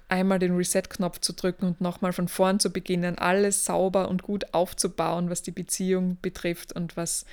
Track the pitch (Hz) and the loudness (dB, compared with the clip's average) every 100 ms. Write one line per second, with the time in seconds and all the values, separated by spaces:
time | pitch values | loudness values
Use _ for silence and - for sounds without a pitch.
0 | - 185 190 190 180 180 180 190 - - | -2 2 4 4 4 2 2 0 -2 -4
1 | 175 - - 175 185 - 185 175 180 175 | -4 -2 -6 -2 -2 0 -2 0 -2 0
2 | 185 180 175 - 190 196 190 180 - 175 | -2 0 -2 4 4 4 2 -2 -2 0
3 | 175 175 175 190 202 196 - 175 185 190 | 0 0 2 4 4 2 0 2 2 2
4 | 180 180 - 202 - 160 180 - 190 180 | 2 -2 -2 -6 0 0 0 0 -2 0
5 | 165 170 175 175 - 175 170 - 185 185 | 0 0 -2 -4 -6 -8 -6 -2 2 2
6 | 180 180 185 - 175 175 - 175 170 - | 2 -2 -4 -4 -4 -4 -8 -8 -6 -4
7 | 170 - - | -4 -4 -8